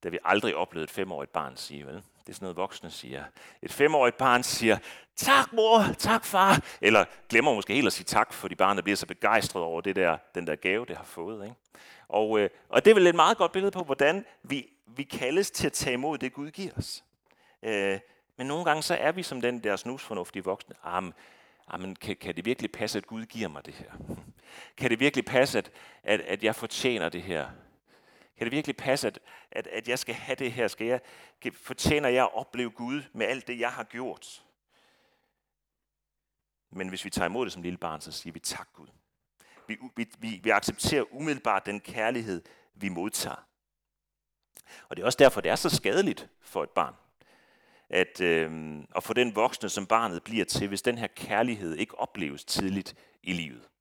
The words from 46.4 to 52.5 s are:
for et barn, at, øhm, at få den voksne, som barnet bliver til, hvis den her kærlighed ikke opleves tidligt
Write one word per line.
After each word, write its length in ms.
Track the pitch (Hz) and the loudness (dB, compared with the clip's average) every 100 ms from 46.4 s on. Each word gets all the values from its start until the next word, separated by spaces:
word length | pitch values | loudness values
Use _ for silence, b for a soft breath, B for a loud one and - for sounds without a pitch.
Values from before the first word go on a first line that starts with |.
for 220 | - - | -10 -6
et 80 | 78 | -4
barn, 240 | - 73 - _ _ b b b b b b b | -2 -2 -4 _ _ b b b b b b b
at, 320 | - 92 - | 0 0 0
øhm, 640 | 90 82 80 80 78 76 73 - | 2 2 2 -4 -10 -12 -6 -6
at 60 | |
få 100 | - | -2
den 240 | 120 123 104 | 0 0 2
voksne, 320 | 120 - 104 | 0 0 -6
som 180 | 95 98 | -6 0
barnet 360 | 113 113 85 | 0 0 -4
bliver 220 | - 110 | -6 -4
til, 240 | 92 - 101 | -2 -2 -2
hvis 140 | 98 | -2
den 160 | - 117 | -2 -2
her 80 | 113 | -4
kærlighed 680 | - - 104 123 113 90 | -10 -2 0 0 0 -6
ikke 240 | 80 95 - | -4 -6 -6
opleves 460 | - 107 78 73 | -8 -6 -8 -8
tidligt 500 | - | -6